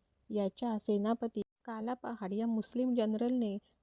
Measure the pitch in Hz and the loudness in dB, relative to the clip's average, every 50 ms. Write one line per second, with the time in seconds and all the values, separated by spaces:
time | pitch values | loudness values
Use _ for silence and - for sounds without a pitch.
0 | _ _ _ _ _ - 220 208 202 190 - - 247 240 220 208 - - 208 202 | _ _ _ _ _ -4 -2 0 0 0 -2 -2 -2 -2 -2 -2 0 2 2 2
1 | 202 214 233 - 240 233 - 208 202 - _ _ _ - 226 220 220 233 254 - | 4 2 2 0 0 -4 -4 -4 -6 -6 _ _ _ -10 -8 -6 -4 -4 -4 -4
2 | - - 233 214 208 185 196 208 226 233 226 220 214 - - 240 254 254 240 247 | -6 -8 -6 -6 -4 -2 -2 0 0 2 0 0 -2 -2 -2 0 2 2 4 2
3 | 214 214 220 214 233 247 254 247 233 208 196 208 - _ _ _ | 2 2 2 0 0 2 2 2 0 0 -2 -4 -8 _ _ _